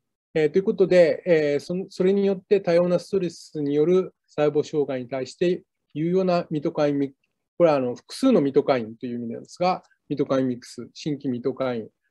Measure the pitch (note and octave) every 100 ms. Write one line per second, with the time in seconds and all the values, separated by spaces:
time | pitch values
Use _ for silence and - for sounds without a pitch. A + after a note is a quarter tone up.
0 | _ _ _ D#3+ D3+ F3+ F#3+ F#3+ F#3 F3+
1 | D#3+ B2+ F3+ D#3+ D3 C#3+ - F3+ F#3+ -
2 | F#3 G3+ G3 F#3+ - G3+ F#3 E3+ F3+ F3
3 | - G3 F3 - - D#3 C#3+ D3 D#3 F#3
4 | F3 _ _ - D3 D3 C#3+ D#3 C#3 C3
5 | A#2+ C3+ B2+ - F3 F#3 - _ _ D3
6 | E3 F3+ F#3 F3 F3 D3+ D#3+ D#3 D3 C#3+
7 | C3+ - _ _ _ - C3+ C#3+ B2 A2+
8 | - - C4 G#3 C#3 C#3 C#3 C3 A2 A2+
9 | B2+ A#2+ A#2 B2 C3+ - F3+ F3+ _ _
10 | - C#3+ C3+ C3+ C3 A#2+ - - A#2 -
11 | E3 C#3+ C3+ A#2+ C3 B2+ C3 A#2+ G#2+ _
12 | _